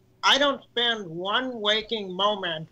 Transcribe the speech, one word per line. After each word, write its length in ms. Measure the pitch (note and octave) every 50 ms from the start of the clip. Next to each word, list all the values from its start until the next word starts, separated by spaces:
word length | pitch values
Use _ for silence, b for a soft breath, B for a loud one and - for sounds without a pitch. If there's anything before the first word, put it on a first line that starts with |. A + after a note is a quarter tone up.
| _ _ _ _ -
I 160 | G3 A#3 C4+
don't 240 | C#4+ C#4+ C4 A#3 -
spend 440 | _ _ A#3+ A#3+ A#3+ A3+ G#3+ G3+
one 540 | E3 D#3+ F3 F#3 G3 G#3 B3 C4 C4 B3 A3+
waking 520 | G#3 G#3 G#3+ A3 G#3+ - A#3 G#3+ G3+ F#3 F3+
moment 560 | F3+ G3+ G#3 G#3+ G3 F#3 E3+ D#3+ D#3 D#3+ -